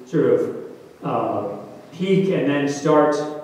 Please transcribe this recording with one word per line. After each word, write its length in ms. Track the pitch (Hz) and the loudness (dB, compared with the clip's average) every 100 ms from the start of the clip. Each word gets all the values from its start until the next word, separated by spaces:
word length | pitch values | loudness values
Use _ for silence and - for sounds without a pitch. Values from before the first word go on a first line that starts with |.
| - | -4
sort 260 | 156 127 | 2 4
of, 220 | 117 - - - - - - | 2 0 -6 -12 -18 -20 -12
uh, 540 | - 120 - - - 101 - - - | -4 -2 -2 -2 -6 -8 -14 -18 -14
peak 380 | 170 190 185 - | -4 2 2 2
and 200 | 160 143 | 2 2
then 180 | 143 139 | 0 0
start 480 | - 156 151 147 147 - - | 0 2 4 4 2 -4 -8